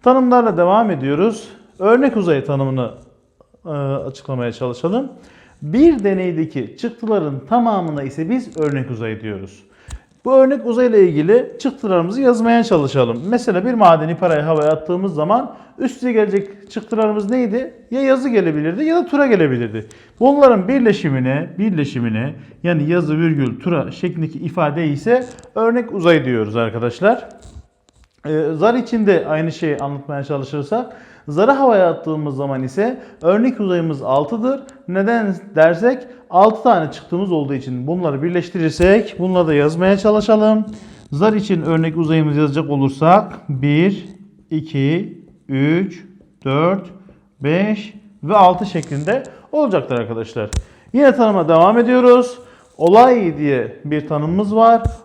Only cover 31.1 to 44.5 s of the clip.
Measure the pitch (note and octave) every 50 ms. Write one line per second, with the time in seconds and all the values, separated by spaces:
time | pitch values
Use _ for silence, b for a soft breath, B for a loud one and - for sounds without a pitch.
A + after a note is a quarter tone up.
31.1 | B B B - D3 D#3 G3+ B3 C#4 C4+ C#4 B3+ A3+ G3 F#3 F3 E3 E3 - D#3+
32.1 | D#3+ D#3 D3+ D3 C3+ B2+ C#3+ C#3 C3+ C3 C3 B2+ - F#3+ G3+ A#3+ C4 B3+ B B
33.1 | B B - E3 F#3+ G#3+ A#3+ C4 - - G#3 F#3+ F3+ F3 E3 E3 D3+ C3+ B2+ A2+
34.1 | C3 C#3 D3+ D3+ A#3+ A3+ A3 B3+ C#4 C4+ C#4 B B B B - F3+ F#3+ G3 G#3+
35.1 | A#3 A#3 A3 G3+ F#3 F3 - - - D#3 D#3 E3 E3+ E3 A3 B3 B3+ B3+ - B
36.1 | B B B B - F3+ G3+ A3 G#3+ A3 - B3+ A3 F3 D#3+ C#3+ A#2 - - -
37.1 | F3 F3 G3 F#3+ F3 D#3 C#3+ C3+ C#3+ C3 C3+ C3+ B2+ B2 B2+ C#3+ E3+ F3+ F3+ D#3+
38.1 | C#3 C3+ C#3+ F3 F3 F3+ E3+ F3 - F#3+ E3 D#3 C#3+ - F3 F#3 G3 A3+ G#3+ -
39.1 | - - F3 F#3 F#3 F3+ F3 D#3+ D3+ D3 C#3+ D3+ D#3+ E3 F3+ F#3+ G3+ G3 G3 A3
40.1 | G#3+ G#3+ G#3 A3 A3 G#3+ G#3+ G#3+ A3 A3 G#3+ G#3 B B B B B B B B
41.1 | C#3 C#3+ F#3 A3 G#3+ G#3+ G3+ G3+ G3 E3+ D3 D3+ E3 D#3+ D#3+ E3 D3+ E3 E3 D3+
42.1 | D#3+ D#3+ D#3 D3+ C#3+ D3 D3+ D3 C#3 D#3 D#3+ C#3+ C#3+ C#3 C#3 C3+ C3+ - D#3 D#3+
43.1 | F3+ G3+ G#3 - - - - - D3 B2+ C3+ D3 D3 D3 F3 F#3+ G3 - - -
44.1 | - - - - _ _ _ _